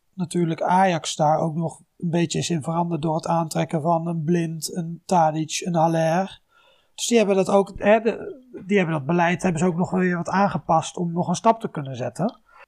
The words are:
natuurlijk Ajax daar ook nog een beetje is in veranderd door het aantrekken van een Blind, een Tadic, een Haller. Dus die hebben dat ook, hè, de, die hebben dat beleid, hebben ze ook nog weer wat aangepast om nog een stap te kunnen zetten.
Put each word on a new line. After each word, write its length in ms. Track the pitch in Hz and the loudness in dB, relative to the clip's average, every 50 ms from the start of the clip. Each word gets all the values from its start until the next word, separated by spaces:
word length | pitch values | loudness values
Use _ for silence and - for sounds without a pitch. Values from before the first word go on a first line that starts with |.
| _ _ _ | _ _ _
natuurlijk 480 | - 180 - - 175 175 165 165 160 - | -8 -6 -4 -2 0 0 0 0 -2 0
Ajax 540 | - - 185 190 190 175 156 - - - | 2 4 4 4 4 2 0 -2 -4 -2
daar 220 | - 160 147 156 156 | 0 2 2 2 2
ook 160 | 165 165 151 | 0 -2 -2
nog 280 | 165 165 160 - - _ _ _ _ | -4 -4 -6 -6 -10 _ _ _ _
een 120 | - 175 | -4 -2
beetje 280 | 156 170 170 160 - 160 | 0 0 0 0 0 -2
is 120 | 131 - | -2 -2
in 120 | 175 165 131 | -2 -4 -2
veranderd 400 | - 165 170 175 170 170 160 143 | -2 -2 -2 -2 -2 -2 -2 -2
door 120 | 165 156 | -2 -2
het 120 | 165 - | -2 -2
aantrekken 560 | - 170 165 170 160 - 170 165 156 - 160 139 | 0 0 0 0 -2 -2 -4 -4 -2 -2 -2 0
van 240 | 170 170 165 165 | 0 0 0 0
een 160 | 170 170 170 151 | -2 -4 -2 0
Blind, 520 | 151 175 175 165 165 165 160 151 - - | 0 0 0 0 -2 -6 -8 -8 -8 -6
een 260 | 185 170 165 170 165 _ | -6 -8 -8 -8 -10 _
Tadic, 560 | - 196 175 160 156 156 156 160 147 - - - | 0 4 4 4 4 2 0 -4 -4 -6 -6 -4
een 100 | 190 170 | -2 0
Haller. 640 | 170 156 165 165 165 160 160 160 180 196 196 - - _ _ _ _ _ _ _ _ _ _ _ | 2 2 2 2 2 0 2 0 0 -2 -4 -6 -16 _ _ _ _ _ _ _ _ _ _ _
Dus 120 | - - | -8 -2
die 120 | - 240 233 | 2 4 4
hebben 180 | 214 196 196 | 4 4 2
dat 120 | 190 190 - | 2 2 4
ook, 220 | - 196 196 196 196 | 4 2 2 0 -4
hè, 240 | - - 202 214 226 | -2 2 4 4 4
de, 400 | 220 233 190 - - - - - - _ - - - | 4 0 -2 -4 -6 -12 -14 -16 -18 _ -18 -12 -4
die 100 | 180 202 | 0 2
hebben 200 | 202 180 156 160 | 2 2 2 0
dat 100 | 156 131 | -2 -2
beleid, 360 | 135 170 175 170 165 175 170 - | 0 2 2 2 2 2 0 0
hebben 180 | 180 170 156 | -2 0 0
ze 60 | 165 | 0
ook 100 | 185 170 | 0 0
nog 140 | 165 180 - | 0 -2 -2
weer 260 | - 185 185 180 180 | 0 0 0 0 -2
wat 120 | 175 170 - | -4 -4 -2
aangepast 680 | - 190 202 196 - 156 - - 165 160 156 - - | 0 2 2 2 0 -2 0 2 2 2 0 -2 -4
om 160 | - 180 175 165 | -6 -4 -4 -2
nog 160 | 175 175 - | -2 -2 -2
een 60 | 175 | -2
stap 260 | 170 - - - - | 0 2 2 2 2
te 100 | - 190 | -2 -8
kunnen 260 | - - 143 131 131 | -8 -8 -8 -8 -8
zetten. 440 | 113 120 - - - 156 240 - _ _ _ _ - - | -6 -6 -6 -4 -4 -4 -4 -4 _ _ _ _ -20 -20